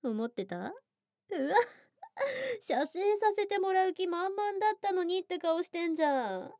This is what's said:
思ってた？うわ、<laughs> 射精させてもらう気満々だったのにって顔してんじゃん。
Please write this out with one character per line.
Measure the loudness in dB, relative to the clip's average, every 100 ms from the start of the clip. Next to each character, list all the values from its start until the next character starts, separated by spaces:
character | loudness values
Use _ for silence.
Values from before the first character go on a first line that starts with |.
思 | -2 -2
っ | -4
て | -6 -6
た？ | -6
う | -6
わ、 | -10 _ _ _ _ _
<laughs> | -4 2 4 2 -4 _ _ -18 -4 -2 -2 -4 -4
射 | -2 0 0
精 | 0 0 4
さ | 2 2
せ | 0
て | 0
も | 2
ら | 4 2
う |
気 | 0 -2
満 | -2 -2 -2
々 | -2 2
だ | 0 0
っ |
た | -2
の | 0
に | 0 -2
っ |
て | -2 -4
顔 | 0 0
し | 0
て | -2 -2
ん | 2
じ |
ゃ | 2 2 0 -4
ん。 | -8 -14